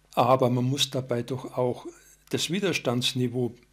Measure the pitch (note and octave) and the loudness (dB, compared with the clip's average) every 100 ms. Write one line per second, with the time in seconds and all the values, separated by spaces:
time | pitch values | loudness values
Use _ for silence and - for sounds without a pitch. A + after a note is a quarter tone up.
0 | _ - B2 B2+ B2 B2 B2+ C#3+ - C3 | _ 2 4 4 4 2 0 0 -2 -2
1 | C3 A#2+ A#2+ B2+ - - B2 B2 - - | -2 -4 -4 -8 -6 -2 -2 -2 -10 -18
2 | - _ - A#2+ - F#3+ G3 D3 C3 A#2+ | -20 _ -6 -4 -2 0 0 0 0 0
3 | B2 B2+ B2 B2 A#2+ - _ | 0 0 -2 0 -4 -4 _